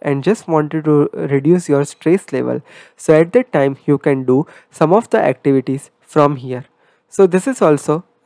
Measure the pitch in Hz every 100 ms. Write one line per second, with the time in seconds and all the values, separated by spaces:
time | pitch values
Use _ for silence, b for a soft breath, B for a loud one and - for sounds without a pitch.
0 | 147 139 131 220 - 156 151 160 151 147
1 | 147 - 143 139 143 180 170 143 143 -
2 | 156 190 - 131 123 127 - B B B
3 | - 156 170 247 254 151 139 139 - 143
4 | 151 135 127 131 - B B - 156 202
5 | - 220 160 131 147 135 127 139 - _
6 | _ 156 143 143 127 123 - _ _ _
7 | _ - 190 185 269 262 175 147 - 156
8 | - _